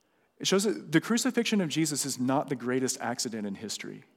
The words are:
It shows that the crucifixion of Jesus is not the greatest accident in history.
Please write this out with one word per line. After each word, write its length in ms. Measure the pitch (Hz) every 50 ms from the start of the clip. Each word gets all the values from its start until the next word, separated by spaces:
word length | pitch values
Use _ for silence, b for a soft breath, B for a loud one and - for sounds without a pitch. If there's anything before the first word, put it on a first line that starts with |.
| _ _ _ _ _ _ _ _
It 80 | - -
shows 160 | 185 196 196
that 300 | 220 180 - - - 151
the 80 | 160
crucifixion 580 | 156 - 220 233 - 262 - 247 233 - 220 208
of 80 | 185 156
Jesus 380 | 131 151 160 151 147 127 -
is 120 | 143 120 127
not 300 | 127 127 131 147 - 147
the 80 | 147
greatest 420 | 123 117 123 127 131 131 123 - -
accident 440 | - 113 120 - - 123 107 110 104
in 100 | 101 98
history. 500 | 98 110 104 - - - 107 104 104 - _ _